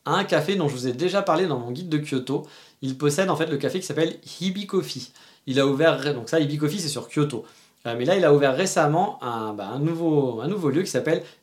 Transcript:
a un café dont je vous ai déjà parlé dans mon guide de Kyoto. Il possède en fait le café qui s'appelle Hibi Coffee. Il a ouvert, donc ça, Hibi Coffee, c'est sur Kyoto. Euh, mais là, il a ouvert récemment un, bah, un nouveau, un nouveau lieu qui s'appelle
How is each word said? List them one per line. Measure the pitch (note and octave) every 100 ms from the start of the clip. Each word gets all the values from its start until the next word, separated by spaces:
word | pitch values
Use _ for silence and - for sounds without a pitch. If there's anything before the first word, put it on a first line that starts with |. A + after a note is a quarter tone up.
| -
a | F3
un |
café | G3 E3 - G3
dont | C#3+
je |
vous | B2+ B2+
ai |
déjà | B2 F3 G3
parlé | G3 D#3+ F#3
dans | B2+
mon | A#2+
guide | B2+ F3+
de | D3+
Kyoto. | D3 B2+ B2+ C#3 - - - _
Il | C3 C3
possède | D3 D3 F#3+
en | D#3
fait | D#3
le | C#3
café | C3 F#3+
qui | -
s'appelle | C3+ E3 - - -
Hibi | F#3 F#3+ F#3+
Coffee. | F#3+ D3 C3 - - - _ -
Il | C3
a | C#3
ouvert, | C#3 D#3+ C#3 D3
donc | B2+ A2+
ça, | E3
Hibi | C#3+ D3
Coffee, | D3+ G3
c'est | D#3
sur | A#2+ A2
Kyoto. | D3+ D3 A2+ - - _ _ A#2
Euh, | A#2
mais | B2+
là, | F#3+
il | E3
a |
ouvert | D3 C#3 C3
récemment | F#3+ F3+ D3+ D#3+ G3+ -
un, | B2 A2+ G#2+
bah, | G#2 G2
un | C3
nouveau, | D3+ E3 E3+ D3 C3 A2+
un | C#3
nouveau | G3+ D#3
lieu | C#3+
qui | F#3+
s'appelle | - C#3 E3+ - -